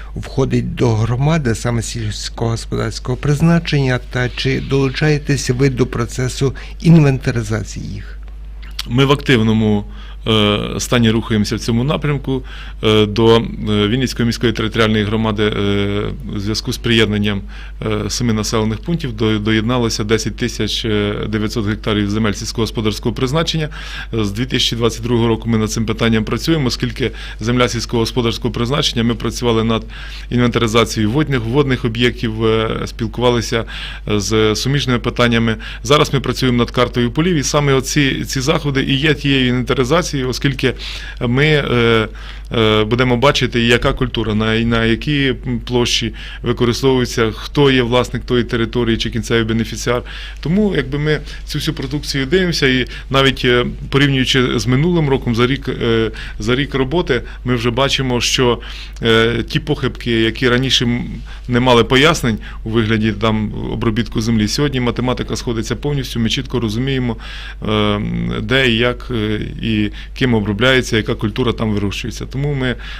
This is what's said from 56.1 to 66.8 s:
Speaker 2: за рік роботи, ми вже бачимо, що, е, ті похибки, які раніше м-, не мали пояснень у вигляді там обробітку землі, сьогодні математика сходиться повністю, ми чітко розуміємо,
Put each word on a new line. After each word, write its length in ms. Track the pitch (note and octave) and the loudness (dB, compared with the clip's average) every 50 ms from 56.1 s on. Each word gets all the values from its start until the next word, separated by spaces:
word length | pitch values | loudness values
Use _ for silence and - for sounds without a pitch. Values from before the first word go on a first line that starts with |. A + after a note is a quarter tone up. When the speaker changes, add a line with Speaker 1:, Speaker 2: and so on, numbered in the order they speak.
| A2 - - - - - | -2 -6 -10 -10 -8 -4
Speaker 2:
за 160 | G#2 A2 B2 | -2 0 0
рік 200 | C3 C#3+ C3+ C#3+ | 0 0 0 -2
роботи, 460 | C3 C3 B2+ D3+ F3 E3+ - C3+ A#2 A2+ - - - - | -2 0 0 0 -2 0 0 0 -2 -2 -4 -10 -8 -4
ми 100 | B2 B2+ | -2 -2
вже 160 | A#2+ A2+ B2 | 0 0 0
бачимо, 500 | A2+ B2 C3+ C#3 - - C3+ B2+ B2 A#2+ | 0 2 2 2 0 0 0 0 0 0
що, 380 | - - - - C3 B2 A#2 G#2+ - - - - - - - - - | 0 0 0 2 2 2 2 0 -4 -8 -12 -12 -12 -12 -10 -2 2
е, 400 | A#2 A2+ A2+ A2+ A2+ A#2 A2+ A2 - | 4 6 6 4 4 2 0 -2 -2
ті 120 | - D#3 | -2 -2
похибки, 520 | - - D3 - C3 A#2+ - - - A#2+ | -2 -2 -2 -2 -2 -2 -4 -4 -2 0
які 380 | A#2 A2+ A2+ A2+ A2+ - C3 B2 | 2 2 2 2 2 2 2 2
раніше 360 | B2 B2 C3+ C3 - - C3 | 4 2 2 2 2 2 2
м-, 180 | A#2 A#2+ B2 - - - - - - - - - - | 0 0 -2 -4 -6 -8 -10 -10 -10 -12 -10 -4 0
не 120 | B2 A#2+ | 2 2
мали 240 | B2+ B2+ A#2+ A#2 A2 | 4 6 6 6 6
пояснень 540 | - C3 C3 C#3 D#3+ E3 - - B2 G#2+ G2+ - - - - - | 6 6 6 6 4 4 2 0 0 -2 -2 -4 -8 -12 -10 -6
у 60 | A2+ | -2
вигляді 420 | A2 A#2 A2 G#2+ A2+ G#2+ G#2+ A2 | 0 2 2 2 2 2 2 0
там 420 | G2+ G2+ A2 A2+ G#2+ A2 G#2+ G#2+ A#2 A2 A2+ - | 0 0 0 0 2 0 0 -2 -4 -6 -6 -4
обробітку 500 | - A2+ A2 A#2 G#2+ A2+ A2 - - A#2+ | -4 -2 0 0 0 0 -2 -2 -2 -2
землі, 260 | A2 A#2 A#2 A2 G#2+ G#2 | 0 2 2 2 2 2
сьогодні 320 | - - D3 C#3+ B2 B2+ | 0 0 0 0 0 0
математика 560 | B2 A#2+ A2 - B2 B2+ B2 - B2 - A#2+ | -2 -2 -2 0 -2 -2 -2 -2 -4 -4 -6
сходиться 400 | - - C3 A#2 A#2 A2 - B2 | -4 -4 -4 -4 -4 -4 -4 -4
повністю, 440 | A2 - C#3+ D3 C#3 B2+ - - A#2 | -4 -2 -2 -2 -2 -4 -4 -2 -2
ми 100 | A2+ A2 | 0 0
чітко 300 | - - B2 A#2+ - B2 | 0 -2 -4 -4 -2 -2
розуміємо, 580 | A#2 A2 G#2 A2+ | -2 -2 -2 -2